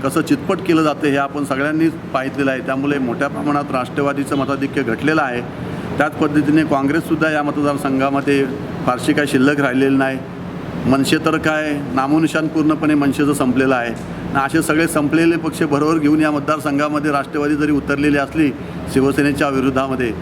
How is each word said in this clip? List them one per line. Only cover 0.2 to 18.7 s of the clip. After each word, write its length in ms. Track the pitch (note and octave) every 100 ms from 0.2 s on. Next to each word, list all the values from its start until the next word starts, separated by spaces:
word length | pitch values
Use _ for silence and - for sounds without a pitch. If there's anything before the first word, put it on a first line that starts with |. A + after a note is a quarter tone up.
चितपट 360 | D#3 C3+ - F#3 -
केलं 160 | D#3+
जातं 240 | D#3 C#3+ D3+
हे 80 | C#3
आपण 260 | C#3 D3 C#3
सगळ्यांनीच 480 | C3+ D3 D#3 E3 D#3+ -
पाहितलेलं 380 | C3+ C3+ C#3 C#3
आहे. 80 | C3 C3
त्यामुळे 320 | C3 C#3+ C#3+
मोठ्या 300 | B2+ A#2 C#3+
प्रमाणात 440 | C#3+ D3 C#3+ C#3+
राष्ट्रवादीचं 680 | C3 B2 - C#3 C#3 C3+ C#3+
मताधिक्य 460 | C3+ C#3 C#3 C#3
घटलेलं 380 | A#2+ A2+ C#3+ D3+
आहे. 200 | C#3 A#2+ A#2+ - - - - -
त्याच 140 | D3
पद्धतीने 520 | D3+ D3+ D3 C#3+ D3+ D#3
काँग्रेससुद्धा 640 | C#3 C#3 D#3 - D#3+ D#3+
या 100 | D3+
मतदारसंघामध्ये 1000 | D3 C#3+ D3 C#3+ C#3 C3+ C#3 C#3 C3+ C#3 C3+ E2+ - - -
फारशी 280 | B2 A2+
काही 140 | D3 C#3+
शिल्लक 320 | C3+ C3 D3
राहिलेली 360 | C#3 B2+ C3+ C3+
नाही. 200 | C3+ C3+ - - - - - - A#2
मनसे 300 | C3+ C3 D#3 D#3
तर 120 | D#3
काय 360 | D#3 D#3 D3+ C#3+ C#3 B2+
नामोनिशाण 520 | C3 D#3 D#3+ D#3+ D#3
पूर्णपणे 480 | D#3+ D3+ D3+ D#3 D3+
मनसेचं 380 | C3+ C3 C#3+
संपलेलं 420 | C#3+ C3 B2 C3+ C3
आहे 160 | A#2
आणि 480 | A2 - - - C#3
असे 220 | C3+ D#3+
सगळे 240 | D3+ D3+ E3
संपलेले 500 | D#3 D3 D#3 E3 E3
पक्ष 260 | D#3+ -
बरोबर 340 | D#3+ C#3+ D3+ E3
घेऊन 240 | D3 D#3
या 100 | D#3
मतदारसंघामध्ये 800 | D3 C#3+ D3+ D3+ C#3 D3+ D3 D3+
राष्ट्रवादी 440 | C#3+ C3 D#3 D3 D3
जरी 160 | D3+
उतरलेली 460 | D3 C3+ C#3 D3 C#3+
असली 320 | C#3 D#3+ D3 A#2 -